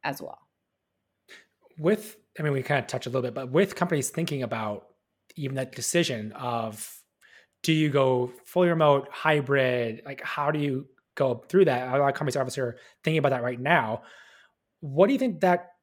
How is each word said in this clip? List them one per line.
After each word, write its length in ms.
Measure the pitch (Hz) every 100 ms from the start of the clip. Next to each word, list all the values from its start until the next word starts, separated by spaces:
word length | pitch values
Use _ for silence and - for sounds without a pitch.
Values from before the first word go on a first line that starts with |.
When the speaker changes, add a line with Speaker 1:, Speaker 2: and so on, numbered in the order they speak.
Speaker 1:
as 180 | 147 -
well. 200 | - - _ _ _ _ _ _ _ _ _ - _ _ _ -
Speaker 2:
With, 380 | 156 214 - - _ -
I 60 |
mean, 100 | 151
we 120 | 139
kinda 180 | 131 143
touched 240 | - 127 123
a 40 |
little 120 | 127
bit, 120 | 123
but 180 | 117 131
with 240 | 147 196 -
companies 340 | 202 151 127
thinking 320 | - 165 139
about 460 | 117 113 107 104 - _ _ _ _ -
even 180 | 135
that 220 | 135 127 -
decision 560 | - 170 151 117 107
of, 600 | - 123 117 113 107 - - _ _ _ - _ _
do 100 | -
you 180 | 156 151
go 420 | 139 135 127 123 -
fully 240 | - 180 175
remote, 400 | 165 151 139 -
hybrid? 920 | - 156 151 135 139 131 123 117 113
Like, 160 | - 139
how 300 | - - 147
do 80 | 156
you 300 | 143 131 143 _ _
go 300 | - 135 117 -
through 160 | 185
that? 240 | 170 123 127
A 100 | 135
lot 100 | 139
of 60 |
companies 220 | 131 147 139
obviously 260 | 127 139
are 160 | 123 - - _
thinking 160 | - 160
about 120 | 139
that 120 | 131
right 160 | 120 120
now. 440 | 135 165 110 113 - - - - _ _ _ -
What 280 | 143 139 208
do 40 |
you 60 | 269
think 220 | 254 165
that 320 | 185 180 - _